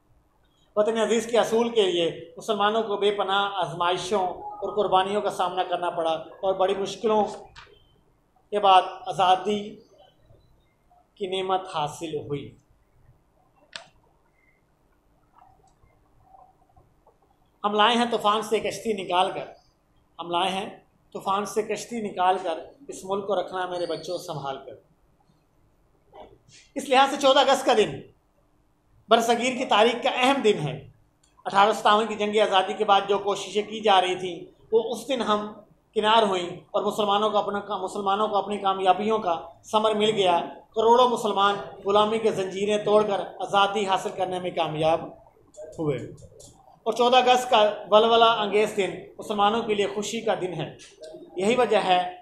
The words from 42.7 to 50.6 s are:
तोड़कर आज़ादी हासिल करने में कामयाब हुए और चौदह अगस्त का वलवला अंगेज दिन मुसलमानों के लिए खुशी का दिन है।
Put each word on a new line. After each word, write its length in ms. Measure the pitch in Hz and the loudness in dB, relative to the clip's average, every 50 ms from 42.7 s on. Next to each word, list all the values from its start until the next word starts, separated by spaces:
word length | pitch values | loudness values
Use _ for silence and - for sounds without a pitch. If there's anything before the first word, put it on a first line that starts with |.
| 208 208 - | -2 -2 0
तोड़कर 360 | 208 208 214 214 208 196 185 170 - - - 185 | 2 2 2 2 2 -2 -4 -4 -8 -10 -10 -8
आज़ादी 420 | - 196 202 196 196 202 214 202 | 0 2 2 2 2 2 -2 -2
हासिल 280 | 190 190 180 - 208 - | 0 0 -2 -2 -4 -6
करने 280 | - 185 180 185 180 | -4 -4 -4 -4 -6
में 140 | 180 180 175 | -6 -6 -4
कामयाब 500 | 180 165 156 156 151 156 156 165 160 - - - - _ _ _ _ _ _ _ - - - - - | -2 -4 -2 -2 0 0 2 0 0 -2 -8 -16 -20 _ _ _ _ _ _ _ -18 -18 -16 -10 -6
हुए 200 | 165 147 135 117 113 - - - - - - - - - - _ _ - - _ - | -4 -4 -4 -4 -6 -12 -16 -18 -20 -20 -20 -20 -20 -20 -20 _ _ -20 -20 _ -6
और 80 | 226 220 | -4 0
चौदह 240 | 240 240 240 254 254 | 2 2 4 6 6
अगस्त 300 | 247 247 254 240 247 - | 6 6 4 2 2 4
का 100 | 247 220 208 208 - - - 165 196 | 4 4 4 4 2 -2 -2 4 6
वलवला 340 | 214 220 233 233 226 226 226 233 226 | 6 6 6 6 6 6 6 4 2
अंगेज 360 | 208 202 190 208 214 208 208 | 0 0 2 2 2 2 0
दिन 140 | 208 190 175 165 - - - - - | -2 -2 -4 -4 -8 -12 -16 -16 -14
मुसलमानों 440 | 190 - 214 208 202 208 220 233 220 | -8 -6 -2 2 2 2 2 0 -2
के 120 | 220 208 | -2 0
लिए 120 | 202 202 190 | 0 0 -2
खुशी 320 | - 214 208 - - 233 | -2 -6 -6 -6 -6 -4
का 140 | - 220 190 | -2 -2 -2
दिन 160 | 175 180 185 170 | -2 -4 -6 -6
है। 120 | 156 | -6